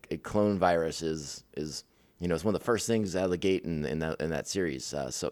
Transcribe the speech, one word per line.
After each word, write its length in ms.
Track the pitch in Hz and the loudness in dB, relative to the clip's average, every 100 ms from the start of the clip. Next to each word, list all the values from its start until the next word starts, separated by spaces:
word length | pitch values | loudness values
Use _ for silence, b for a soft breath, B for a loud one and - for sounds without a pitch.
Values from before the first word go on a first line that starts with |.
| - | -8
a 60 | 82 | -8
clone 420 | - 104 104 98 | -2 2 2 4
virus 420 | 90 85 82 82 | 4 4 2 -2
is, 440 | 82 80 71 - - - | -2 -4 -6 -12 -12 -8
is, 300 | 76 71 - b b b | -6 -8 -14 b b b
you 80 | 87 | -2
know, 80 | 82 | 0
it's 80 | |
one 100 | 98 | 2
of 60 | 90 | 0
the 60 | - | 2
first 200 | 110 - | 0 2
things 300 | 113 101 90 | 2 2 0
out 80 | |
of 80 | 92 | 0
the 60 | 90 | 2
gate 260 | 98 95 | 2 2
in, 220 | - 80 73 | 2 -2 0
in 140 | 78 | -2
that, 200 | 80 - | -2 -2
in 100 | 80 | -2
that 180 | 78 - | -2 -2
series. 440 | 98 87 65 - | -2 -2 -2 -6
Uh, 160 | 71 65 | -4 -4
so 200 | - 73 | -4 -4